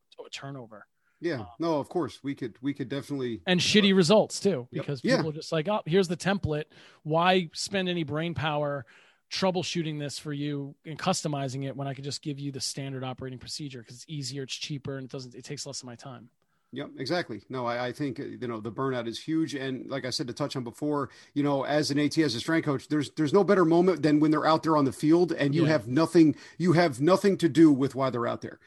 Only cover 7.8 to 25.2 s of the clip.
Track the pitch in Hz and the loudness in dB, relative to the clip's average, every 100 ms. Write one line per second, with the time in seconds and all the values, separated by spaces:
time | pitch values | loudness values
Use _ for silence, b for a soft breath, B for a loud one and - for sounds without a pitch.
7.8 | 185 175 143 147 170 160 156 147 147 143 | -2 -2 -2 -4 -4 -4 -2 -2 -2 -4
8.8 | - b b b _ - 190 180 151 175 | -10 b b b _ -2 0 0 -4 -4
9.8 | 160 151 143 - 151 143 147 143 139 - | -4 -6 -8 -10 -10 -6 -6 -6 -8 -14
10.8 | 160 147 190 185 165 139 139 135 139 135 | -14 -6 -2 -2 -2 -4 -6 -6 -8 -6
11.8 | 139 135 139 - 156 139 143 131 - - | -8 -8 -10 -10 -8 -8 -8 -8 -8 -8
12.8 | 139 135 131 127 131 127 123 - 147 127 | -8 -8 -8 -10 -12 -12 -12 -12 -10 -12
13.8 | 110 123 - 151 127 139 131 - - 143 | -16 -20 -12 -10 -8 -10 -10 -10 -10 -10
14.8 | 147 135 127 139 127 120 - 147 143 131 | -8 -10 -10 -12 -14 -16 -14 -12 -10 -12
15.8 | 127 117 139 120 117 _ _ _ _ 127 | -14 -16 -16 -18 -20 _ _ _ _ -12
16.8 | 143 - 127 175 156 104 - 131 120 120 | -12 -10 -4 -4 -4 -10 -10 -6 -4 -4
17.8 | 123 120 143 120 110 110 120 113 110 104 | -4 -4 -6 -6 -10 -8 -8 -6 -8 -4
18.8 | 135 127 117 110 - 160 156 135 135 131 | -4 -2 -6 -8 -4 -2 -2 -4 -6 -8
19.8 | - 135 127 - 127 117 143 139 117 - | -8 -8 -6 -6 -6 -6 -6 -4 -8 -6
20.8 | 147 143 131 b b 143 143 139 123 151 | -4 -2 -4 b b -2 0 0 0 0
21.8 | 139 143 147 160 151 120 131 165 156 135 | 0 0 0 2 0 0 0 0 0 -2
22.8 | - 151 135 - 151 196 175 196 165 170 | -2 -2 -2 -2 2 4 4 4 6 6
23.8 | 185 160 151 151 156 151 139 160 156 151 | 4 4 4 4 4 4 4 2 4 4
24.8 | 135 - 151 170 | 2 2 4 4